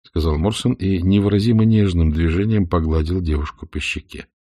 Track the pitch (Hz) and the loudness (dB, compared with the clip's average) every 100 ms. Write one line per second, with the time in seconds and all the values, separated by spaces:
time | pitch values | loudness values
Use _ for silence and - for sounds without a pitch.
0 | _ 82 80 76 90 110 123 127 95 95 | _ -4 -2 0 -2 -2 -2 -2 -2 0
1 | 87 101 101 101 107 110 110 110 101 85 | 2 2 2 2 2 2 4 4 2 2
2 | 80 78 82 82 107 110 87 87 80 80 | 2 2 0 0 0 0 0 0 0 0
3 | 78 92 85 73 73 - - 73 - - | 0 -2 -2 -2 -4 -10 -14 -10 -8 -8
4 | - 71 - _ _ | -12 -18 -20 _ _